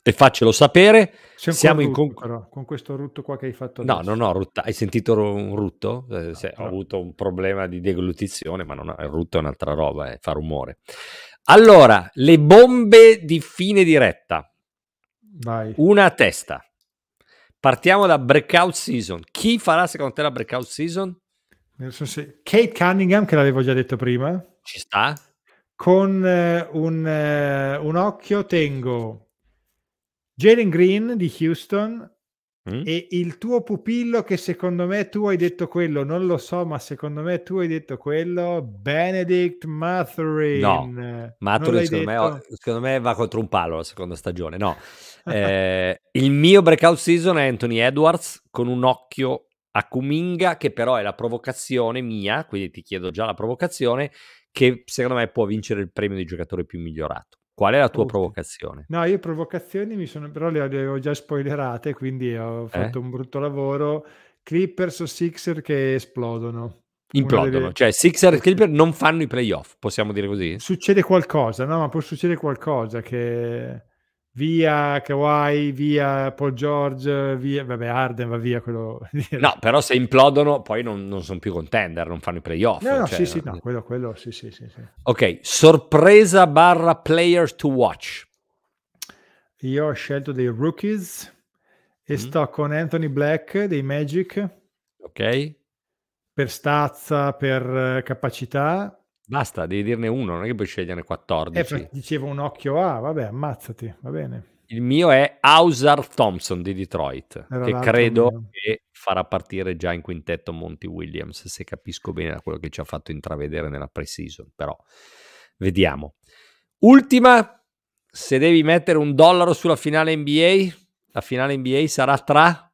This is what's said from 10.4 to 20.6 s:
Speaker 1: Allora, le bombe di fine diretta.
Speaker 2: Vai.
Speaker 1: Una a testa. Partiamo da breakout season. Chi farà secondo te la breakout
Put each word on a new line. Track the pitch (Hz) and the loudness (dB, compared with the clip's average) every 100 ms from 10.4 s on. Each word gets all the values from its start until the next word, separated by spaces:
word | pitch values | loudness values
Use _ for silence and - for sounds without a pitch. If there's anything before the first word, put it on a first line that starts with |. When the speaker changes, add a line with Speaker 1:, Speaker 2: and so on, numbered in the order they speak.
| 78 73 64 - - - - - - _ | -6 -8 -8 -16 -20 -20 -20 -20 -20 _
Speaker 1:
Allora, | - 185 220 185 127 104 87 | 8 10 12 12 12 8 2
le | - 139 165 | 0 6 6
bombe | 147 202 254 247 220 226 226 214 | 10 12 10 6 8 12 12 10
di | 156 160 | 0 -4
fine | - - 185 196 | -4 -6 0 4
diretta. | 175 151 110 - _ 80 - _ _ _ _ _ _ _ | 4 6 4 0 _ -8 -8 _ _ _ _ _ _ _
Speaker 2:
Vai. | _ 185 117 113 110 110 | _ -14 -8 -8 -8 0
Speaker 1:
Una | 165 202 | 4 6
a | 185 | 4
testa. | - 104 - - 67 _ _ _ _ _ _ _ _ _ _ | 4 0 0 -12 -14 _ _ _ _ _ _ _ _ _ _
Partiamo | 135 123 175 190 196 | 0 2 4 4 6
da | 147 | 4
breakout | 123 147 147 175 180 | 4 2 4 2 2
season. | - - 123 95 87 - | -2 -6 -6 -6 -10 -12
Chi | - 220 233 | -2 0 0
farà | 185 165 | 2 2
secondo | 180 - 139 | 0 -4 -6
te | 135 | -4
la | 147 | -4
breakout | 127 110 127 | -4 -8 -8